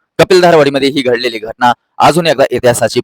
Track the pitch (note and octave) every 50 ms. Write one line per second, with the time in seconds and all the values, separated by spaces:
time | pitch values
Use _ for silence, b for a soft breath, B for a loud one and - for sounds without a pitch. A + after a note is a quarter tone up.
0 | _ _ _ - E3 - F#3+ F3+ F3+ E3+ E3+ D#3 C#3 D#3 C#3+ C3+ C3+ C#3 B2 C#3+
1 | B2 B2+ A#2+ A#2 B2 B2 A2+ A2 G#2+ A2+ - - B2 A#2+ A#2 - _ _ _ -
2 | - D3 D3 F3 E3+ D#3+ C3+ C3 C3 - B2 A#2+ - A#2+ A#2 - A#2 G#2+ - -